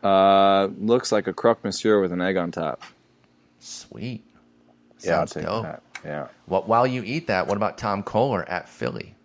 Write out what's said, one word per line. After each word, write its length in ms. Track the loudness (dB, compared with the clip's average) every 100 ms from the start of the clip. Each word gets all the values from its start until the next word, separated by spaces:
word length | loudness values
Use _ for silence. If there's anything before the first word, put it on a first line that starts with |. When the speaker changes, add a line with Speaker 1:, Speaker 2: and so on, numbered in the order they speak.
Speaker 1:
Uh, 640 | 4 6 6 6 6 4 2 -2
looks 340 | 2 2 2
like 140 | 0 0
a 80 |
croque 280 | 0 2 2
monsieur 380 | -2 -2 2 4
with 100 | 2
an 120 | 0
egg 160 | -2 0
on 120 | -2
top. 320 | -4 -6 -6 -12 _ _ _ _ _ _ _
Speaker 2:
Sweet. 640 | -18 -18 -16 -12 -10 -10 _ _ _ _ _ _ _ _
Speaker 1:
Yeah, 80 | -2
I'll 60 | 0 0
Speaker 2:
Sounds 60 |
Speaker 1:
take 100 | -4
Speaker 2:
dope. 180 | -6 -6
Speaker 1:
that. 180 | -6 -12 _ -16
Yeah. 260 | -10 -10 -10 _ -2
Speaker 2:
What, 200 | -2 2
while 200 | 2 2
you 160 | 0
eat 220 | -4 -6 -2
that, 200 | -2 0
what 120 | -2
about 180 | -2 -4
Tom 260 | -6 -4
Koehler 460 | -2 0 0 0 -4
at 220 | -6 -8
Philly? 440 | -8 -6 -6 -14 -18